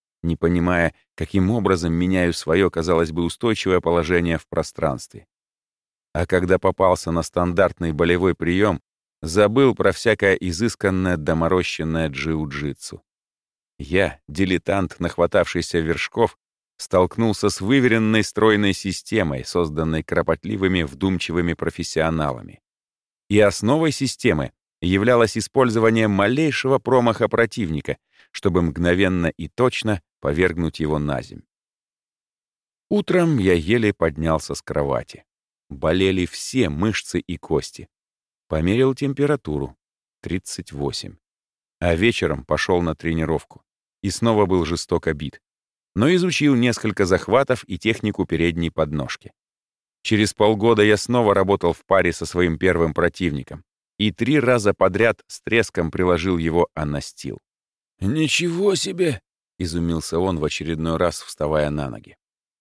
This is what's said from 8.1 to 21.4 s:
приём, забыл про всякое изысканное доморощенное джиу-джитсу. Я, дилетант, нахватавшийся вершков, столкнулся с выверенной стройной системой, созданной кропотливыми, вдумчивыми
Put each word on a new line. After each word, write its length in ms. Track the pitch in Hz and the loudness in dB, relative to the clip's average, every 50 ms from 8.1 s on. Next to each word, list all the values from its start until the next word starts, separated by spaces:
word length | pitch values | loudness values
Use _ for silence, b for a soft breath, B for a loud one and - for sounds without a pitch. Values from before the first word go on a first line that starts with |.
| 87 87 92 92 82 | 2 2 2 0 0
приём, 460 | - 82 85 87 95 104 104 82 - - _ _ _ _ _ _ _ | -2 -2 -2 0 2 2 0 0 -2 -8 _ _ _ _ _ _ _
забыл 540 | - 80 82 101 104 104 110 135 139 127 104 | -10 -2 2 4 4 4 4 4 4 4 2
про 160 | - - 98 | 2 2 0
всякое 440 | 92 - - 117 107 - 101 98 92 | 0 2 0 0 0 2 4 2 2
изысканное 840 | - - 90 82 82 113 113 - - - 98 95 92 92 92 90 | 2 0 -6 -4 -2 -2 -4 -2 -2 -2 0 0 0 0 0 -2
доморощенное 920 | 80 73 82 82 82 82 82 92 92 87 - - - 80 80 80 82 82 76 | -2 -2 -2 0 0 2 2 2 0 0 -2 -6 -6 -4 -4 -2 -2 -2 -4
джиу-джитсу. 920 | 67 67 69 80 80 78 78 73 69 71 73 71 69 - - - - - _ _ _ _ _ _ _ _ _ _ _ _ _ _ _ | -4 -6 -4 -4 -4 -4 -4 -6 -8 -8 -8 -8 -8 -10 -14 -16 -16 -18 _ _ _ _ _ _ _ _ _ _ _ _ _ _ _
Я, 420 | - 69 67 85 95 95 76 69 - _ | -16 -8 -2 0 0 0 0 -2 -8 _
дилетант, 720 | - 73 82 98 90 92 82 - - 95 98 92 78 - - | -12 -2 -2 0 0 0 -2 0 -2 -2 -2 -2 -4 -6 -6
нахватавшийся 800 | 85 82 - - 85 85 - 98 85 - - 87 82 - - 85 | -6 -6 0 0 0 2 4 2 0 2 -2 -4 -4 -2 -2 -2
вершков, 580 | 80 80 82 73 - - - 120 113 - - _ _ _ _ _ _ _ _ | -2 -2 -2 -4 -4 -6 0 0 0 0 -2 _ _ _ _ _ _ _ _
столкнулся 720 | _ - - - 90 90 87 - - 113 110 101 - - 101 | _ -8 0 2 2 2 2 0 0 0 0 0 0 -2 -2
с 120 | - - | -2 -2
выверенной 600 | 95 104 135 139 123 123 113 113 110 107 110 110 98 | -2 2 2 4 4 4 2 2 2 2 2 2 0
стройной 500 | - - 104 107 110 107 104 104 98 95 | -2 0 2 4 4 4 4 2 0 0
системой, 720 | - - 98 87 - - - 104 110 92 78 69 64 64 | -2 -4 -6 -6 -6 -6 -4 -2 0 0 0 -2 -6 -8
созданной 580 | - - 90 85 76 76 78 80 80 80 80 - | -4 -2 -2 -2 0 -2 -2 -2 -2 -2 -4 -4
кропотливыми, 800 | - 82 85 80 - 80 - - 95 107 98 95 92 92 90 80 | -2 -2 -2 0 0 -2 -4 -4 -8 -4 -2 0 0 2 0 -2
вдумчивыми 720 | 71 69 67 95 95 92 87 - - 82 87 | -2 -4 -2 -2 0 0 -2 -4 -4 -2 -2